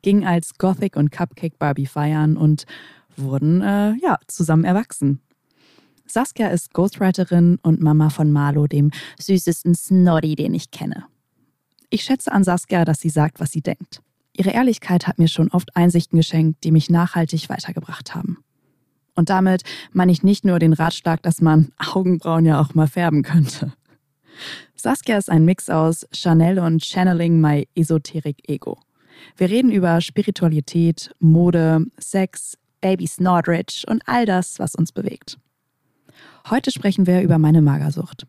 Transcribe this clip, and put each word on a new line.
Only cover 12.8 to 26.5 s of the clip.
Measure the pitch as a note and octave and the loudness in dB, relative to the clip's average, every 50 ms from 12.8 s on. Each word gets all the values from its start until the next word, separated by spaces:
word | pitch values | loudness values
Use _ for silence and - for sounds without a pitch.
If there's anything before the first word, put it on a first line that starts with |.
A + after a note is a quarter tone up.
| E3 | 2
dass | E3 D#3 - | 2 0 -2
sie | - E3 | -2 -2
sagt, | D3 D#3 D3+ D#3+ _ - | 0 0 0 0 _ -6
was | E3 D3 | -8 -6
sie | - D#3+ | -6 -6
denkt. | - - E3 _ F3+ _ - - _ _ _ _ _ _ | -6 -6 -8 _ -10 _ -20 -20 _ _ _ _ _ _
Ihre | _ - F#3 G3 | _ -2 -2 0
Ehrlichkeit | - A#3 B3+ B3 A3 - - - F3+ F3 - | 0 2 0 0 0 -2 -2 0 0 0 0
hat | - - | -2 0
mir | - E3 | 2 2
schon | D#3+ - - D#3+ - | 2 2 0 0 0
oft | - F3+ - - _ | 0 -2 -4 -2 _
Einsichten | F3+ F3 F3 E3+ E3+ E3 _ - | 2 2 4 2 2 -2 _ 0
geschenkt, | E3 D#3+ - - D#3+ D#3+ D#3+ D#3 _ - | 0 0 2 0 0 0 0 -2 _ -2
die | E3 | 2
mich | D#3+ D#3+ C#3+ - | 2 2 4 4
nachhaltig | E3+ E3+ F3 - - F3 E3 D#3 - D#3+ - - | 2 2 2 0 -2 -4 -4 -2 -4 -8 -6 -8
weitergebracht | - - - - - E3+ D3 - - - - - - | -10 -10 -10 -10 -10 -10 -12 -12 -16 -18 -16 -14 -12
haben. | E3+ - - F3 - _ _ _ _ _ _ _ _ _ _ _ _ _ _ _ | -8 -8 -8 -8 -10 _ _ _ _ _ _ _ _ _ _ _ _ _ _ _
Und | - E3 D#3 | -2 0 2
damit | G3 F#3 F#3+ F#3+ F#3 F3+ - - - - - - | 2 2 2 2 0 0 -4 -10 -18 -18 -18 -6
meine | _ F#3 F3+ F3+ F3+ | _ 0 2 2 2
ich | D3+ - | 2 2
nicht | F#3+ G3+ - - | 2 2 2 0
nur | F#3+ F3 E3+ | 0 0 2
den | E3 D#3+ | 4 2
Ratschlag, | D#3+ D3 D#3+ E3 - - _ E3+ E3 E3 | 2 2 0 -4 -4 -4 _ -4 -4 -2
dass | - E3+ D#3+ - | -2 -4 -2 0
man | E3 D#3+ D#3 D#3 D#3 C#3 _ | 2 4 4 4 2 2 _
Augenbrauen | _ - - - F#3+ F#3+ F#3 F3+ E3 - E3 E3 E3 E3 | _ -12 -4 -4 -2 0 0 -2 -2 -2 -2 0 2 2
ja | D#3+ D3+ C#3+ | 2 2 2
auch | D3 C#3 - | 0 0 0
mal | D#3+ D#3 | 0 0
färben | C#3+ - F3+ F3 E3+ D3+ D3 | 0 0 -2 -2 0 0 0
könnte. | C3+ - D3+ E3+ D3 B2 - - - C3+ - _ _ _ _ _ _ _ _ _ _ _ _ - - - - - - _ _ | -2 2 2 2 2 0 -2 -8 -10 -10 -10 _ _ _ _ _ _ _ _ _ _ _ _ -20 -18 -16 -16 -18 -20 _ _
Saskia | - - - C4+ - - - A3+ | -8 -4 -4 -4 -2 -2 -2 -2
ist | G3+ G3 - | -2 0 0
ein | D#3 D#3+ D#3+ | 2 4 4
Mix | E3+ F#3 - - - | 4 2 0 -4 -4
aus | E3 D#3+ D#3 D#3+ E3 - - _ - | -2 0 0 0 0 -4 -8 _ -16
Chanel | - - F3+ E3 D#3+ E3 E3+ | -6 0 2 4 4 4 4